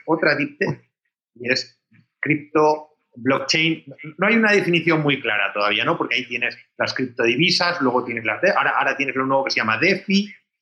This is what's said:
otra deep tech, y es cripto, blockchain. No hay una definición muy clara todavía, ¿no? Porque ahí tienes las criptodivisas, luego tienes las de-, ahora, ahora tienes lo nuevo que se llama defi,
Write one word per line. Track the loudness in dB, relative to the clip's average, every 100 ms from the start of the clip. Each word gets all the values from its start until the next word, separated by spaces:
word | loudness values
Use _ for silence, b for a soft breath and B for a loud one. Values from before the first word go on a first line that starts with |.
| -4
otra | 0 0 0
deep | -4 -4
tech, | -4 -6 _ _ _ _ _ -10
y | -4
es | -4 -4 _ _ _ _ -8
cripto, | -4 -4 -2 0 2 0 -6 _ _
blockchain. | -6 -2 -2 0 0 0 -2 -8 -18 -16 -2
No | 2
hay | 4
una | 4
definición | 2 2 0 2 2
muy | 2 0
clara | 0 -2 -2
todavía, | 0 0 0
¿no? | 0 0
Porque | -2 -4
ahí | -4
tienes | -6 -6 -6 _ -4
las | -4
criptodivisas, | -2 -6 0 0 2 2 2 0 0
luego | 2 0 -2
tienes | -4
las | -2 0
de-, | 2
ahora, | 2 0
ahora | 0 0 -2
tienes | -4 -2
lo | 0
nuevo | 0
que | 0
se | 0
llama | 0 2
defi, | 2 0 2 0 0 -10 _ _